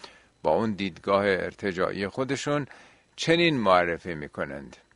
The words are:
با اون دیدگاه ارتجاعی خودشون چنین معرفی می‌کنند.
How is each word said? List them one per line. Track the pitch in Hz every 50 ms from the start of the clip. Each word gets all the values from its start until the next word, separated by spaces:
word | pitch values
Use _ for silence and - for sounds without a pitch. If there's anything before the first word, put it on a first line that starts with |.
| - - - - _ _ _ _ -
با | 82
اون | 78 90 113 110
دیدگاه | 104 87 98 95 80 80 - - 98 98 101
ارتجاعی | 101 95 87 87 87 85 - - 101 87 90 90 - 95 92 98
خودشون | 98 - - 135 127 139 127 - 147 147 147 139 - - - - - _ _ _ _ _
چنین | - - 165 165 170 175 170 156
معرفی | 127 107 98 92 90 87 85 85 80 - 92 85
می‌کنند. | 76 73 71 - - 85 71 69 71 69 64 - - _ _ _